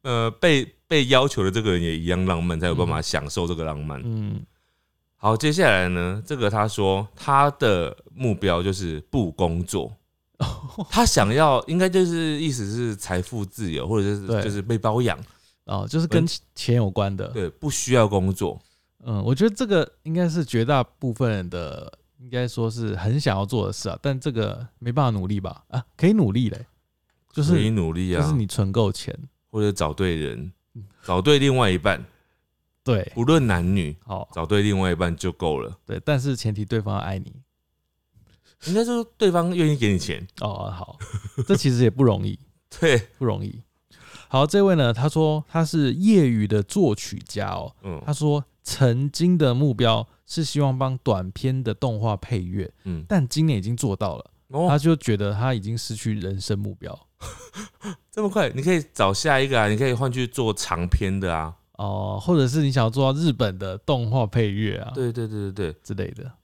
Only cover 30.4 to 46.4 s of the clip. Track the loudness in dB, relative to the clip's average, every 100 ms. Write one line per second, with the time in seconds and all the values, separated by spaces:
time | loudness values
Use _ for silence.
30.4 | -10 -14 _ -20 -20 _ -2 0 4 4
31.4 | 4 4 2 2 0 -2 -6 _ _ _
32.4 | _ _ _ _ 0 0 0 -2 4 4
33.4 | 4 2 2 2 0 -6 -10 -10 -8 -8
34.4 | 0 2 2 2 2 2 0 -2 -4 -2
35.4 | -2 -2 -6 -12 -10 -6 -2 0 0 -2
36.4 | -4 -4 -2 -2 -2 -4 -6 -8 -10 -18
37.4 | _ _ _ _ _ _ _ _ _ _
38.4 | _ _ -2 0 0 -2 -4 _ 2 4
39.4 | 2 2 2 4 2 2 0 -8 -10 -6
40.4 | -6 -6 -8 -10 -14 -14 -10 -10 -8 -6
41.4 | 0 2 2 4 4 6 4 4 -2 -8
42.4 | -14 _ _ -2 2 2 0 _ -4 -2
43.4 | -8 -12 -20 _ _ _ -20 -20 -2 0
44.4 | 4 4 4 4 4 2 0 2 2 0
45.4 | -2 -2 0 2 2 2 6 6 6 2